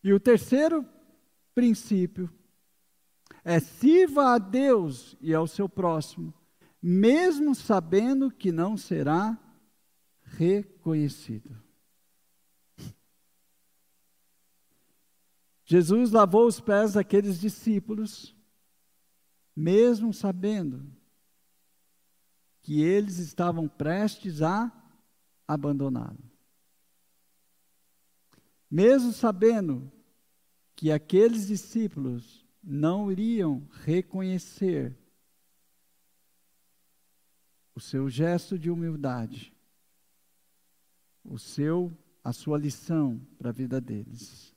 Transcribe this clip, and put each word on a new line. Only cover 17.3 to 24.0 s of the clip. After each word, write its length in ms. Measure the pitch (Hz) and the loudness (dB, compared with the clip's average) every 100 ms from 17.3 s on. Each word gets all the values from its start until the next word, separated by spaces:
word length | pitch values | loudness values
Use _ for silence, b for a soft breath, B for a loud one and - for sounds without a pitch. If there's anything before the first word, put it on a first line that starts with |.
| 175 | -4
discípulos, 960 | 208 - 233 208 - 214 214 - - _ _ _ _ _ _ _ _ _ _ _ _ - | -4 -4 -2 -2 -4 -8 -8 -12 -20 _ _ _ _ _ _ _ _ _ _ _ _ -6
mesmo 580 | 160 202 240 226 226 | 2 4 4 4 -2
sabendo 720 | 202 196 180 202 214 156 127 139 135 _ _ _ _ _ _ _ _ _ _ _ _ _ _ _ _ | -2 -4 -2 -4 -4 -6 -8 -16 -20 _ _ _ _ _ _ _ _ _ _ _ _ _ _ _ _
que 200 | - 147 | -4 0
eles 360 | 160 202 208 175 | 2 2 -2 -8
estavam 500 | 160 - 175 170 156 | -10 -4 -4 -2 -6
prestes 760 | _ 151 180 | _ -4 -2